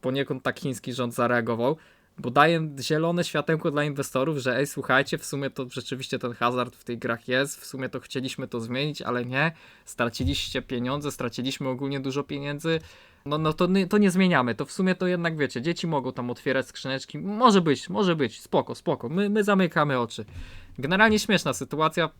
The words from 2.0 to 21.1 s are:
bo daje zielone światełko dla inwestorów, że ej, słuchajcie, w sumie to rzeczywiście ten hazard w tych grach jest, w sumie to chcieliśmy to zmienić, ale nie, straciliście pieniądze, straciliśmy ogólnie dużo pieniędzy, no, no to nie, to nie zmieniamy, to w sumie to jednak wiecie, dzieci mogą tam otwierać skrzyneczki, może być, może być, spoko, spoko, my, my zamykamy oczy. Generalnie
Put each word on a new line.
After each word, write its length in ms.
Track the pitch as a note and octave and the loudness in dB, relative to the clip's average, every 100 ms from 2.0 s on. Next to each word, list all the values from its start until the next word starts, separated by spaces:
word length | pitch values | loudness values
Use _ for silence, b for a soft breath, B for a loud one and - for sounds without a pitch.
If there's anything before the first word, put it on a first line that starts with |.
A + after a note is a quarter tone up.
| b - | b -8
bo 120 | B2 | 0
daje 380 | C3 D3+ E3 D#3+ C#3 | 4 4 4 -2 -6
zielone 440 | B2 D3+ E3 F3 | -2 0 2 0
światełko 480 | F3 D#3 C#3+ D#3+ E3 | 0 -2 0 0 0
dla 120 | C#3+ | 0
inwestorów, 540 | D3 C#3+ C3+ C3 C3+ D3+ | -2 -2 -4 0 0 0
że 200 | B2+ B2 | 0 0
ej, 100 | C#3+ | -2
słuchajcie, 500 | - - C3+ C#3 D#3+ | -4 2 2 2 -4
w 80 | - | -6
sumie 240 | C#3+ C#3 | -6 -6
to 160 | - B2+ | -6 -8
rzeczywiście 500 | C3 - B2+ C3 C3 | -8 -8 -8 -6 -6
ten 140 | B2 | -6
hazard 420 | A#2+ A#2+ B2 B2 - | -2 0 0 -4 -6
w 80 | |
tych 160 | - A#2 | -10 -6
grach 280 | A#2+ A#2 - | -4 -6 -2
jest, 320 | B2+ C#3 - | 0 0 -4
w 60 | - | -12
sumie 240 | C3 C3 | -8 -8
to 100 | B2+ | -8
chcieliśmy 480 | - C3+ B2+ - C3 | -8 -6 -6 -8 -6
to 120 | A#2+ | -6
zmienić, 420 | A2+ B2 D3 D3 | -4 -4 -4 -4
ale 240 | - A#2+ A#2+ | -4 -4 -2
nie, 260 | B2+ D#3 D#3+ B B - | 0 0 -2 B B -20
straciliście 760 | - A#2+ - C3 C#3+ - C3 | -4 -4 0 -2 0 -2 -4
pieniądze, 500 | B2 B2 B2 C#3+ D3 | -4 -4 -2 -2 -4
straciliśmy 560 | - B2 - B2+ C3 C3+ | -4 -6 -4 -6 -4 -4
ogólnie 300 | B2+ C#3 C#3 | -4 -4 -4
dużo 240 | C3+ C3+ | -4 -4
pieniędzy, 560 | C#3 C#3+ C#3+ D3 E3 D#3+ B B B B - | -4 -6 -8 -6 -2 -2 B B B B -4
no, 120 | D3+ | 0
no 160 | D#3 | 0
to 140 | D#3 F3+ | 2 4
nie, 200 | F#3+ F#3 | 4 4
to 100 | G#3 | 6
nie 140 | G3+ | 6
zmieniamy, 440 | F3 F#3 E3 B2 A2 | 6 6 6 2 -2
to 100 | C3+ | -6
w 60 | |
sumie 240 | - F#3+ F#3 | 0 0 2
to 120 | F3+ | 0
jednak 300 | F3+ E3+ D#3+ | 0 0 0
wiecie, 240 | C3+ - | -2 0
dzieci 260 | C#3 E3+ F3 | -2 -2 0
mogą 260 | D3+ C3 | 0 -2
tam 160 | B2+ B2 | -6 -6
otwierać 380 | A#2+ - C3 B2+ | -4 0 0 -2
skrzyneczki, 500 | - C3+ C3 - D3 | -8 -6 -6 -6 -10
może 440 | F3+ G#3 B3+ G3 | -6 6 8 8
być, 280 | E3 C3+ - | 6 0 0
może 260 | F#3+ G3 D#3+ | 0 2 2
być, 260 | F3 - | 0 -4
spoko, 340 | - E3 - B2 | 0 0 0 -6
spoko, 340 | - C#3+ A#2 | -4 -2 -2
my, 200 | E3 G3+ | -2 0
my 140 | G#3 | 2
zamykamy 560 | G#3 G3 F3+ E3 D3 C3 | 4 4 4 2 2 2
oczy. 260 | A#2 - G#2+ B B B B - | 0 -4 -12 B B B B -8
Generalnie 400 | C3+ F#3+ A3 | -2 4 6